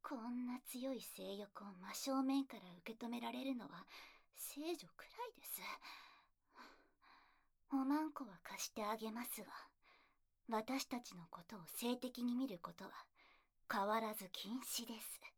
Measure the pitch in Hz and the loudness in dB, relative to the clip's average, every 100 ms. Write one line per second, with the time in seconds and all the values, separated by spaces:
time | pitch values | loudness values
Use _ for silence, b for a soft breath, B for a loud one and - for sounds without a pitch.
0 | - 277 233 247 247 247 - 254 262 247 | 0 0 0 2 2 0 -2 0 2 2
1 | - - 190 196 202 - 202 180 190 - | -2 -6 -4 -2 -4 -6 -10 -8 -6 -2
2 | 269 269 269 277 269 214 180 175 - 226 | 4 6 8 8 6 -4 -10 -10 -8 -4
3 | 233 240 233 247 269 247 202 175 - B | -2 0 0 0 2 2 -2 -10 -12 B
4 | B B B - - 277 320 330 180 - | B B B -8 -6 -2 0 0 -4 -14
5 | - - 480 - - - - - B B | -14 -6 -6 -6 -8 -6 -4 -6 B B
6 | B B B _ _ B B B B B | B B B _ _ B B B B B
7 | B B B B B _ _ 277 269 294 | B B B B B _ _ 4 6 6
8 | 311 302 240 175 - - - 226 208 220 | 4 -2 -8 -8 -8 -4 -4 -2 0 0
9 | 220 220 240 - - - - _ b b | 0 -2 -4 -4 -6 -10 -14 _ b b
10 | b b _ _ - 226 220 269 - 254 | b b _ _ 2 2 4 0 2 -2
11 | - 180 165 - - 208 160 - 240 247 | -2 -12 -10 -12 -10 -10 -6 0 2 2
12 | 254 240 240 240 269 180 175 - 285 - | 0 2 4 4 2 -2 -6 -8 -10 -10
13 | - B B B B _ - 226 202 220 | -16 B B B B _ 0 2 6 4
14 | 220 214 185 - 196 254 - - 240 220 | 4 -2 -6 -6 -2 -4 0 -2 -2 -6
15 | - - - | -6 -8 -12